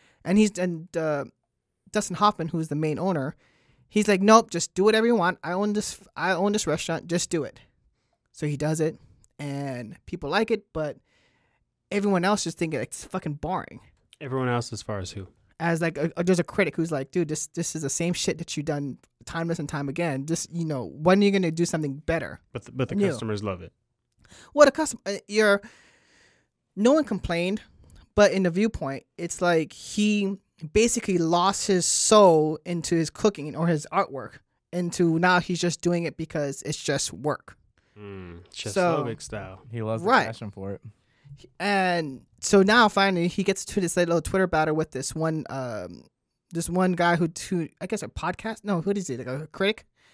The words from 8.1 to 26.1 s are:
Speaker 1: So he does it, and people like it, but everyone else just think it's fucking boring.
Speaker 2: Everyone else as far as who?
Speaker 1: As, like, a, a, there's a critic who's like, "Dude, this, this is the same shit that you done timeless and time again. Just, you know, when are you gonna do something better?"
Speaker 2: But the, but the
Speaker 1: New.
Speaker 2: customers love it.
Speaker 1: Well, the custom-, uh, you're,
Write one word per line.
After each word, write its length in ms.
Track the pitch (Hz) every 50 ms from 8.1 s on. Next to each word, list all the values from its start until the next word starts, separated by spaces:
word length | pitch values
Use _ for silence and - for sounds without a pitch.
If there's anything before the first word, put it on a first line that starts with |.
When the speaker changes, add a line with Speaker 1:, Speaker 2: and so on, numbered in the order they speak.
| _ _ _ _
Speaker 1:
So 140 | _ - 156
he 80 | 147 147
does 220 | 131 147 151 160 165
it, 200 | 156 160 151 - - - _ _ _ _ _ -
and 580 | 147 143 139 139 139 139 131 123 120 107 - - _
people 240 | - - 175 - 139
like 220 | 165 208 226 -
it, 140 | 233 202 - _ -
but 240 | 160 156 147 - - _ _ _ _ _ _ _ _ _ _ _ _ _ _ _ _ _ -
everyone 340 | - 208 196 208 196 175 170
else 180 | 190 208 202 -
just 140 | 175 -
think 160 | - 175 165 156
it's 300 | 123 110 - - - -
fucking 280 | - - 190 - 160 147
boring. 440 | 147 - 160 185 175 - - - - - _ _ _ _ _ _ -
Speaker 2:
Everyone 260 | - 131 127 131 127 123
else 240 | 120 120 117 - 113
as 80 | 101
far 180 | - - 107 101
as 120 | 90 90
who? 160 | - 101 95 - _ _ _ _ _ -
Speaker 1:
As, 220 | 160 170 170 160
like, 160 | 170 165 160
a, 140 | 143 151 170 -
a, 60 | - 175
there's 140 | 180 185 175
a 40 | 170
critic 320 | - - - 190 160 -
who's 160 | - 160 170
like, 180 | 160 135 135 -
"Dude, 180 | - 185 165 151
this, 180 | 151 - -
this 280 | - - 170 139 - -
is 60 | 160
the 80 | 160 135
same 240 | - - 170 175 170
shit 240 | - - - 160
that 180 | - 170 - -
you 60 | 156
done 360 | 147 160 147 147 143 139 120 - _ _ _ _ -
timeless 320 | - - 165 165 165 165
and 100 | 165 147
time 220 | 147 - 147 143 139
again. 380 | 135 - 170 165 135 135 139
Just, 240 | 156 165 - - - 156
you 100 | 170 165
know, 200 | 156 151 131 113
when 340 | 82 67 127 151 180 190 202
are 60 | 202
you 60 | 202
gonna 180 | 196 196 185 165
do 160 | 156 165 175
something 300 | 170 - 160 151 143 135
better?" 420 | 147 - - 165 165 - 71 73 - _ _ -
Speaker 2:
But 120 | 120 -
the, 60 | - -
but 160 | 127 131 -
the 60 | 117
Speaker 1:
New. 120 | 101 101 98
Speaker 2:
customers 320 | 143 110 117 110 107 101 104
love 200 | 104 92 87 85
it. 80 | - _ _ _ _ _ _ _ _ _ _ _ - - - - - -
Speaker 1:
Well, 120 | 285 294
the 40 | 277
custom-, 280 | - - 311 - - - -
uh, 60 | 190 202 - -
you're, 340 | - 208 214 220 208 202 202 - - - _ _ _ _ _ _ _